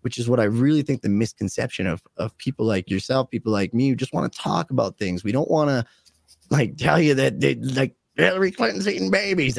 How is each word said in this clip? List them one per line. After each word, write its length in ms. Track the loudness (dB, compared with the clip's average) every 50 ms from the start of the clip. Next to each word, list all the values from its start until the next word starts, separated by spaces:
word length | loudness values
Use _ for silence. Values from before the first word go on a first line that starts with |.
which 180 | _ -6 -4 -4
is 100 | -2 0
what 120 | 2 2
I 40 | 2
really 380 | 2 2 2 2 4 4 2
think 200 | 2 0 -2 -2
the 60 | 0 0
misconception 760 | 0 0 0 -2 -4 _ -6 -6 -4 -4 -6 -4 -4 -4 -4
of, 160 | -4 -4 -4 _ _ _
of 200 | -8 -8 -8 -8 _
people 280 | -8 -8 -4 _ 0
like 240 | 0 0 0 0 -2
yourself, 400 | -4 -4 -2 -2 0 -2 -2 -2
people 220 | -4 -6 -2 0
like 200 | 0 0 0 0
me, 160 | 0 2 2 2
who 60 | 2
just 180 | 0 -2 -4
wanna 160 | -4 -2 -4 -4
talk 420 | -4 -6 -4 -2 -2 -2 -2 -2
about 280 | -2 -2 -2 -2 -2 _
things. 240 | -4 -4 -4 -4
We 100 | -2 -2
don't 180 | 0 0 0 2
wanna, 360 | 2 2 2 2 2 0 -2 -4 _ _ _ _ _ _ _ _ -20 _ _ _
like, 260 | 0 0 0 0 -2
tell 240 | -4 0 2 4 4
you 140 | 4 4 4
that 260 | 4 2 0 0 2
they, 140 | 0 0 0
like, 400 | 0 -4 -4 -2 0 -2 -2 -4 _ _ _ _
Hillary 340 | 2 2 2 4 2 0 -2
Clinton's 380 | 0 0 -2 -2 -2 -2 -2 -2
eating 220 | -2 -2 -2 0
babies. 460 | 0 0 0 0 0 0 0 0 0